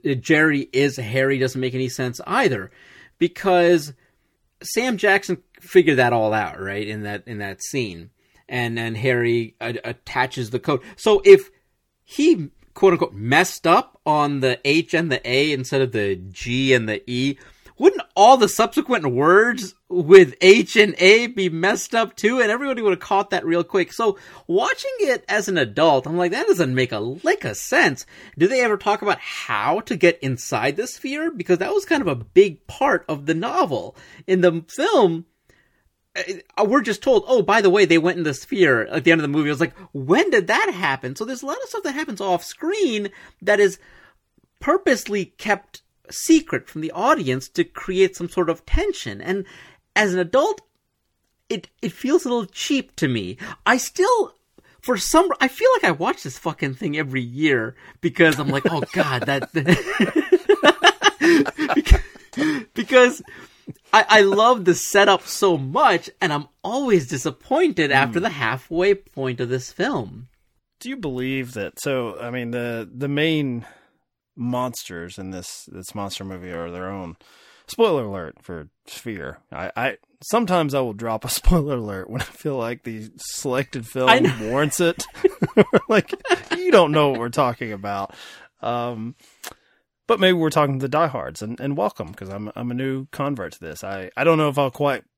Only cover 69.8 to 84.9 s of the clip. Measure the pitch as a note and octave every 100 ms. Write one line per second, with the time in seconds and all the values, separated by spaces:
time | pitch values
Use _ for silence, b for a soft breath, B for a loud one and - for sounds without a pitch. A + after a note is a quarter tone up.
69.8 | A3+ F#3+ G2 A2 B2+ _ _ _ _ _
70.8 | B3+ C4+ D#3 B2+ C3 C3+ B2 A#2 F#2 -
71.8 | C#3+ C3 A#2 F2 A#2 B2 A#2 A#2+ A#2+ A#2
72.8 | G2+ B2 C#3 C#3+ D#3+ D#3 C#3 A#2+ b b
73.8 | b b b _ _ - A#2+ B2 B2+ -
74.8 | - E2+ F2 G2 F#2+ F#2 - - - F#2
75.8 | F2+ G#2 G2 - F#2+ F#2 F2+ E2+ E2+ F2+
76.8 | F#2 G2 F2 E2 b b b b - -
77.8 | A3+ D3 G#2+ F#2+ D#2 - - E2+ D2+ _
78.8 | - - A#2+ G2 C#2 - _ C#2 F#2 -
79.8 | B2+ G2+ _ _ - A3+ G3 F3+ D3 C#3
80.8 | B2 G2+ A2+ A2 B2+ - - E3+ C#3+ B2+
81.8 | G#2 F#2+ - A#2+ - - D#3 C3+ A2+ A#2+
82.8 | A#2 A2 A2 - - - C#3 B2+ C3 C3+
83.8 | A2+ C3 C3 A#3+ D#3+ A#2 A2 C3 D3 -
84.8 | E3+